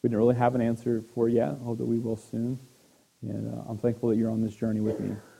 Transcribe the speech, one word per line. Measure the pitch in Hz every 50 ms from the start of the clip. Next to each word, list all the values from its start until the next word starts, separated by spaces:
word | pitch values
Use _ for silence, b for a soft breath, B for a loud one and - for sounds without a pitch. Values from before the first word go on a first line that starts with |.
we | - 120
didn't | 113 104
really | 113 120 123
have | 120 123 123 127
an | 123
answer | 113 117 117 117 - 123 117 110 113 - -
for | 120 117 117
yet, | 120 117 127 147 143 135
I | 120
hope | 117 113 113
that | 120
we | 117 117 117
will | 123 117 110
soon. | 107 - - - 117 117 123 131 127 - b b b b b b b b b _ _
And, | 120 117 - 110 110 113 117
uh, | 117 110 -
I'm | 110 101
thankful | - 117 110 - 123 117
that | 107
you're | 113 113 113
on | 113 110
this | 113 107 101
journey | - 117 110 110 107
with | 107 110 110 104
me. | 101 101 104 107 b b b